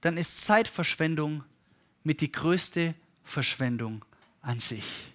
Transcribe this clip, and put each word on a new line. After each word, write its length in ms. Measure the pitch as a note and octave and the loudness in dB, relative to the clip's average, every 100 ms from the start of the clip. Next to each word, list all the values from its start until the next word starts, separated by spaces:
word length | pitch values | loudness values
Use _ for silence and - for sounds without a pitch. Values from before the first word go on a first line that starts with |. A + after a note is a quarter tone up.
dann 160 | E3+ E3+ | 0 0
ist 280 | E3+ - | 0 2
Zeitverschwendung 1000 | - G#3+ A3+ - E3 - D#3+ D#3+ D3+ D3+ C3 _ _ _ _ _ | 4 4 4 -2 -2 0 0 0 -2 -4 -8 _ _ _ _ _
mit 160 | - D3 | -2 0
die 120 | D3+ | 0
größte 600 | - D#3+ F3+ - - E3 D#3+ _ _ | 0 2 2 2 0 -2 -2 _ _
Verschwendung 800 | - - B2+ - C3 A#2+ A2+ A2 - _ _ _ | -10 -4 -2 0 0 0 -4 -8 -12 _ _ _
an 180 | - A#2+ | -6 -2
sich. 520 | - A2 G#2+ - - | -2 -4 -8 -10 -14